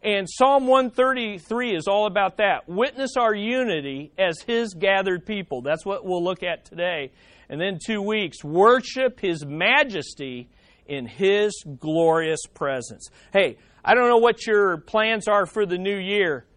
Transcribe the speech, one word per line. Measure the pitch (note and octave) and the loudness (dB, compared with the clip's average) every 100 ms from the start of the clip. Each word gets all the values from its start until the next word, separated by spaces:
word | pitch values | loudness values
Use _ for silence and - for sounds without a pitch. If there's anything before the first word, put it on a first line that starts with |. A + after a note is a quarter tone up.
And | G#3+ G3+ F#3 | 0 -2 -4
Psalm | - C4 C#4 B3+ | 2 4 4 4
one | C4 B3+ | 4 2
thirty-three | - C4 B3+ A3+ G3+ D3 A3+ B3 F3 | 2 2 2 -4 -8 -6 -4 -2 -2
is | D#3 | 0
all | G3+ G#3+ | 0 0
about | F#3+ F#3+ F#3+ | 0 0 2
that. | G3+ D3+ - | 0 0 -4
Witness | F3+ C4+ C4 C4+ C4 | -2 -2 -2 -4 0
our | A#3 G#3+ | 0 0
unity | G#3 B3+ B3 E3 C#3 C3+ C#3+ - | -2 -2 0 -2 -4 -8 -12 -2
as | F#3 D#3+ | -2 -2
His | - A#3 A3+ | -2 -2 -2
gathered | F3+ G3 G3 G3 F3+ E3+ | -2 2 2 2 -4 -4
people. | G#3+ F3+ C3 | -8 -6 -8
That's | B2+ D#3+ G3 | -4 -4 -4
what | G3 | -8
we'll | F#3 F3+ | -4 -4
look | F3 F3+ | -2 -4
at | F3+ E3 - | -6 -8 -10
today. | E3 F3 E3 C3+ _ _ - _ | -6 -4 -4 -8 _ _ -20 _
And | C#3+ | -6
then | F#3 F#3 - | -6 -6 -4
two | A3 | -4
weeks, | G3+ G#3+ F#3 - | -2 -2 -4 -8
worship | D3 D#3+ G#3 B3+ - C4 C4 B3+ | -4 4 6 6 2 -2 -2 -2
His | G3 E3 C#3+ | -4 -4 -6
majesty | D3+ F#3+ C4+ C#4+ F#3+ C3+ - C#3 B2 A#2+ _ _ _ - | -2 2 2 2 -2 -8 -10 -10 -10 -14 _ _ _ -12
in | C#3+ A#2+ | -10 -10
His | - G3 G3+ G#3 G3+ - C3+ | -2 2 2 0 -4 -14 -10
glorious | D#3 D#3+ E3 D#3+ D#3+ D#3 - | -4 2 4 2 0 -4 -8
presence. | - C#3+ C3 A#2 G2+ - _ _ | -6 -4 -4 -8 -16 -20 _ _
Hey, | G3 F3 G#2+ _ _ - | 2 2 -2 _ _ 2
I | |
don't | A#3 B3 | 4 6
know | A#3+ | 6
what | A#3 A3 - | 4 2 0
your | G#3+ G3+ E3 | 2 2 0
plans | - A3 A3 A3+ G#3+ | -4 -2 0 -2 0
are | G3+ F3+ | 0 0
for | - G3+ | -2 -2
the | F3+ | -2
new | F#3+ G3+ | -2 -4
year | F#3 G3+ F#3 C#3 - | -2 0 0 -2 -8